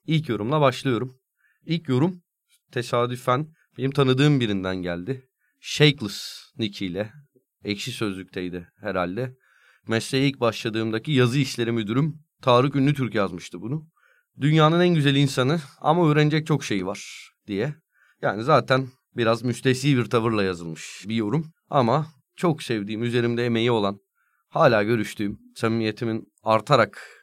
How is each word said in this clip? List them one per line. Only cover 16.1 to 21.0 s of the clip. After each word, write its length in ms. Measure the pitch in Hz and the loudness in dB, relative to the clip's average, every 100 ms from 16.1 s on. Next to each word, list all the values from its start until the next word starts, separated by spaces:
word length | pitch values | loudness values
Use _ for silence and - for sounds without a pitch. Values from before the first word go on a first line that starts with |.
| 151 151 151 156 | 4 2 0 0
çok 160 | 143 | -2
şey 220 | - 101 92 | -2 -4 -4
var." 440 | 101 - - - _ - | -8 -12 -18 -20 _ -8
diye. 280 | 98 135 147 _ _ _ - | -4 -4 -8 _ _ _ -8
Yani 220 | 139 101 | -4 -2
zaten 440 | 120 143 123 131 131 - _ 117 | 2 2 4 0 -2 -12 _ -2
biraz 260 | 113 117 | 0 0
müstesni 540 | 123 123 135 123 139 131 | -2 -2 0 2 2 2
bir 80 | 110 | 2
tavırla 380 | 120 113 107 | 0 0 0
yazılmış 640 | 95 85 85 78 - - | 0 -2 -8 -12 -14 -14